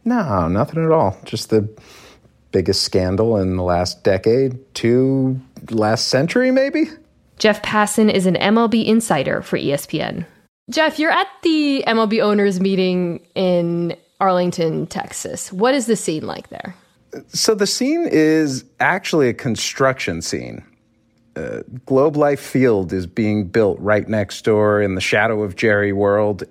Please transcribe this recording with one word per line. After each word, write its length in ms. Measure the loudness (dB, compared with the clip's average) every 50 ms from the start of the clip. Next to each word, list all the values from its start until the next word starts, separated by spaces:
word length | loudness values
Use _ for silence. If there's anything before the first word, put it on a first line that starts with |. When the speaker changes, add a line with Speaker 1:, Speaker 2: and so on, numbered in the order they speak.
| _
Speaker 1:
No, 420 | 0 0 0 0 0 0 0 0
nothing 380 | 0 2 0 0 -2 -2 -2 2
at 80 | 2
all. 260 | 4 4 2 0 -2 -4 -10
Just 260 | -8 -8 -8 -4 0
the 180 | 0 0 0 0 -8 -14 -20 -20 -20 -20 -20 -20 -20 _ _ -20 _ _ _ _
biggest 320 | 0 0 0 2 0 -2
scandal 540 | -2 0 0 0 0 0 0 0 2 2 2
in 200 | 2 0 0 -2
the 60 | -2
last 420 | 0 0 0 0 0 -2 -6 _ _
decade 540 | 0 0 2 2 2 2 4 2 0 -2 -8 -16 _ _
to 640 | -4 0 2 2 4 2 2 2 2 0 0 -2 -4 -8 _ _ -20 -12 -4
last 380 | -2 0 2 2 0 0 -2 0
century, 420 | 0 0 0 0 0 0 2 2
maybe? 340 | 2 2 0 0 0 -2 -4 -4 -6 -20 _ _ _ _ _ _ _ 0
Speaker 2:
Jeff 220 | 0 0 0 0
Passan 500 | -4 -2 0 0 0 2 2 2 2 4
is 140 | 4 2 2
an 120 | 2 2
M 200 | 2 2 2 4
L 120 | 4 2 2
B 180 | 2 0 2
insider 560 | 2 2 2 2 0 -2 0 0 -2 -2 -4
for 140 | -4 -4 -6
E 140 | -4 -2 -2
S 140 | -4 -4 -6
P 160 | -6 -6 -6
N. 240 | -6 -6 -6 -10 -10 -12 _ _ _ _ _ _ _ -6
Jeff, 280 | -2 0 0 0 0 -2
you're 120 | -2 0
at 160 | 0 0 -2 -4 -8 -4
the 420 | 0 0 2 2 2 0 0 -2 0
M 120 | 0 0 0
L 80 | 2
B 160 | 2 2 2
owners' 360 | 2 2 2 2 2 0 0 0
meeting 680 | 0 0 2 2 0 0 0 0 -2 -4 -6 -8 _ _ _
in 600 | -2 0 2 2 2 0 0 -2 -2 -2 -4 -6 -8 _ _ _ _
Arlington, 680 | 0 2 2 2 0 0 0 0 -2 -2 -2 -4 -6
Texas. 680 | -6 -6 -10 -10 -8 -10 -10 -10 -10 -10 -10 -12 -10
What 220 | -4 0 0 2 2
is 120 | 0 0
the 100 | 0 -2
scene 300 | -2 0 -4 -4 -4 -6
like 220 | -8 -10 -10 -14 -16
there? 260 | -16 -14 -14 -14 -16 _ _ _ _ _ _ _ -16 -16 -16 _
Speaker 1:
So 260 | -6 -2 0 0 2
the 120 | 2 0
scene 420 | -2 0 -2 -2 0 0 0 -2 0
is 540 | 2 2 4 4 4 2 2 0 -2 -6 -10 _ _ _
actually 480 | 0 0 0 -2 -4 -2 0 2 2 2
a 60 | 0
construction 880 | -2 -4 -4 -4 -4 -6 -8 -2 0 0 0 0 -2 -6 -6 -6 -6
scene. 420 | -6 -6 -6 -8 -8 -10 -14 -16 -18 _ _ _ _ _ _ _ _ _ _ _ _ _ _
Uh, 240 | -12 -10 -10 -10 -10 -12 -14 -16 -18 _
Globe 320 | 0 2 4 4 4 2
Life 240 | 2 2 2 2 -2
Field 540 | -6 -2 0 2 4 4 4 2 0 -2 -4
is 120 | -4 -4
being 400 | -4 -2 -2 0 0 0 -2 -2
built 320 | 0 2 2 2 2 2 0
right 300 | 0 0 0 0 0 -2
next 340 | -2 -2 -2 -4 -8 -4
door 380 | 0 2 2 4 4 4 4 2
in 140 | 2 0 -2
the 80 | -2
shadow 400 | -2 0 2 2 2 0 0 -2
of 120 | -4 -6 -4
Jerry 380 | 0 0 2 2 2 2 0
World. 520 | 0 0 2 2 2 2 2 0 -2 -4 -8 -16